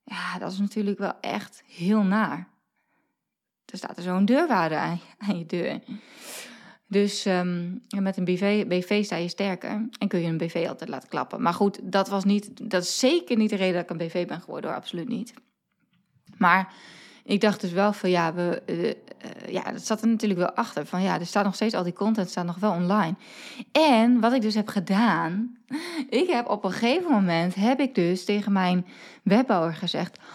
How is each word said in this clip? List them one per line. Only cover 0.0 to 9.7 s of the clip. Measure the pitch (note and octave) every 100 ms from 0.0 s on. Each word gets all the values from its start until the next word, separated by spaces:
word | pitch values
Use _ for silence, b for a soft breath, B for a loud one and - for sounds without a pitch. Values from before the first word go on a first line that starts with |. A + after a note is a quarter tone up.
Ja, | - F#3 F3+ F3+
dat | E3+
is | F#3+
natuurlijk | G3+ - G3+ G3+
wel | G3 -
echt | - G#3 G3+ - _
heel | - F3 G#3+
naar. | G3 G3+ G3+ C#3 F3+ _ _ _ _ _ _ _ _ _ _ _ _
Er | F#3+
staat | - -
er |
zo'n | F3+ F#3 G3+
deurwaarder | B3+ E4+ G#3 E3 D#3
aan, | E3 E3+ - -
aan | G3+ F3+
je | E3
deur. | F3 E3+ - - B B B B B B B B B -
Dus, | G3 G3+ G3+ -
ehm, | F#3 F3+ F3 F3 F#3 - G3+
met | F#3+ F#3+
een |
B | F3+ F3+
V, | G3 G#3 G3+
B | F3+ F3+
V | G#3 G3+
sta | E3+
je | F3
sterker | - G3 F3+ -